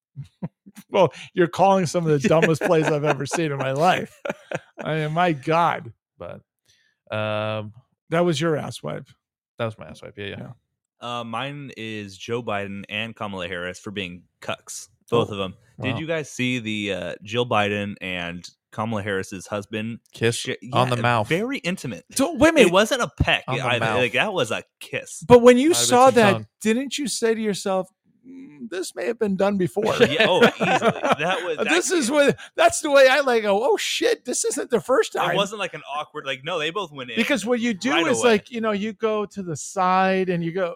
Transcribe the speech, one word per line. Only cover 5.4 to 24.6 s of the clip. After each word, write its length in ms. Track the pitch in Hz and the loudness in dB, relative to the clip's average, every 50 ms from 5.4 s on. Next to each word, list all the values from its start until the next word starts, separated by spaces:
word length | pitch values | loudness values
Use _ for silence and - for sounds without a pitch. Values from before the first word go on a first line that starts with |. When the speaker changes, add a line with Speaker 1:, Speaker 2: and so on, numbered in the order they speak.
| 120 156 160 165 170 156 127 - - 113 - _ _ _ _ _ | -2 0 2 2 2 2 0 -2 -8 -14 -20 _ _ _ _ _
Speaker 2:
But, 240 | 90 87 95 98 - _ _ _ _ _ _ _ _ _ _ _ _ _ - | -14 -14 -14 -16 -18 _ _ _ _ _ _ _ _ _ _ _ _ _ -6
um, 580 | 107 107 107 107 107 107 107 110 110 104 107 - - _ _ _ _ _ _ | -4 -4 -2 -2 -2 -2 -4 -4 -6 -8 -10 -14 -20 _ _ _ _ _ _
Speaker 1:
That 160 | 160 170 175 | 0 0 2
was 140 | 175 165 131 | 2 0 0
your 160 | 160 165 156 131 | 0 0 -2 -2
ass 260 | 120 - 120 - - | -4 -8 -10 -10 -10
wipe. 240 | - - - 143 - _ _ _ _ _ _ _ _ _ - | -10 -10 -10 -12 -16 _ _ _ _ _ _ _ _ _ -6
Speaker 2:
that 80 | 120 | -6
was 120 | 113 110 - | -6 -6 -10
my 100 | - 78 | -16 -18
ass 140 | 76 - | -18 -18
wipe. 160 | - 85 - - | -18 -18 -14 -12
Yeah, 80 | 101 | -12
yeah. 100 | 101 87 - | -10 -10 -12
Speaker 1:
Yeah. 800 | - - - _ _ _ _ _ _ _ _ _ 117 120 120 120 | -14 -16 -18 _ _ _ _ _ _ _ _ _ -12 -10 -8 -8
Speaker 3:
Uh, 40 | 120 | -8
mine 480 | 117 113 117 131 139 143 147 143 127 - - | -8 -8 -8 -8 -8 -10 -12 -14 -16 -14 -12
is 400 | 110 110 110 107 104 101 95 95 | -12 -10 -10 -10 -12 -12 -14 -16
Joe 260 | - - 117 123 120 | -8 -6 -6 -6 -4
Biden 400 | 110 104 101 101 98 98 101 104 - | -4 -4 -4 -6 -6 -10 -12 -12 -8
and 260 | 101 107 110 113 110 | -8 -6 -6 -8 -8
Kamala 320 | - 110 104 98 95 87 87 | -10 -10 -8 -8 -8 -8 -8
Harris 320 | 95 87 90 90 90 - | -8 -8 -8 -8 -10 -10
for 120 | - 110 | -12 -10
being 320 | 98 101 95 87 90 90 - _ _ _ | -8 -8 -8 -8 -10 -16 -20 _ _ _
cucks. 480 | - - 104 - _ - - - - - _ _ _ - | -10 -10 -10 -10 _ -16 -16 -16 -16 -18 _ _ _ -2
Both 200 | 117 117 110 - | 0 0 0 -2
Speaker 2:
Oh, 40 | 107 | -4
Speaker 3:
of 40 | 98 | -8
'em. 160 | 98 92 98 - _ _ _ - | -8 -8 -10 -14 _ _ _ -8
Did 120 | - 131 123 | -6 -6 -6
Speaker 2:
wow. 60 | - | -6
Speaker 3:
you 80 | 160 156 | -6 -6
guys 220 | 165 160 147 - | -6 -6 -6 -10
see 280 | - - 127 123 127 127 | -6 -4 -2 -2 -2 -4
the, 340 | 110 110 107 104 104 101 95 | -4 -6 -6 -4 -4 -4 -4
uh, 220 | 90 90 85 - - 92 | -6 -6 -8 -10 -12 -12
Jill 220 | 101 110 120 123 | -6 -2 -2 0
Biden 500 | 123 117 104 104 101 104 104 101 101 101 - | 0 2 0 2 0 0 -2 -4 -6 -8 -8
and 460 | - 92 92 90 85 85 85 90 85 - - _ _ _ | -8 -8 -6 -6 -6 -8 -10 -10 -14 -16 -20 _ _ _
Kamala 300 | - - 110 113 113 104 98 | -8 -8 -6 -4 -4 -4 -4
Harris's 440 | 107 98 95 95 - 104 90 - - | -4 -4 -4 -4 -6 -10 -12 -10 -8
husband 520 | 107 104 101 - 113 107 110 113 117 - _ _ _ | -8 -8 -8 -6 -8 -8 -8 -8 -10 -12 _ _ _
Speaker 2:
Kiss 220 | - 123 113 113 - | 0 0 0 0 0
Speaker 3:
shi-, 200 | - 127 - - - 123 127 | -4 -6 -8 -8 -8 -4 0
Speaker 2:
on 160 | 117 127 127 | 0 2 2
Speaker 3:
yeah, 60 | 123 | 0
Speaker 2:
the 60 | 127 | -2
mouth. 260 | 123 120 120 113 107 - | 0 0 0 0 0 0
Speaker 3:
very 300 | 156 180 220 254 285 226 | -2 -2 -2 -4 -6 -6
intimate. 460 | - 170 185 - - 131 101 85 - _ | -6 -6 -6 -6 -8 -10 -10 -10 -14 _
Speaker 1:
So, 220 | - - 277 339 330 | -2 -2 -2 -2 2
wait 140 | 226 277 330 | 4 4 6
a 40 | 330 | 8
minute. 140 | 302 226 180 | 8 6 8
Speaker 3:
It 40 | 170 | 6
wasn't 280 | 190 214 214 294 247 | 4 4 4 0 -2
a 100 | 233 156 - - | -2 -4 -2 -2
peck 220 | - 175 151 98 - - | 0 2 2 0 0 -4
Speaker 2:
On 100 | 127 113 | -4 -2
the 80 | 82 | 0
Speaker 3:
either. 140 | - 123 117 | 0 0 0
Speaker 2:
mouth. 180 | 113 113 107 104 | 0 0 2 2
Speaker 3:
Like, 140 | 123 120 120 | 0 2 2
that 200 | 123 160 214 196 | 0 0 0 0
was 180 | 170 127 110 | -2 -2 0
a 120 | 113 92 | -2 -6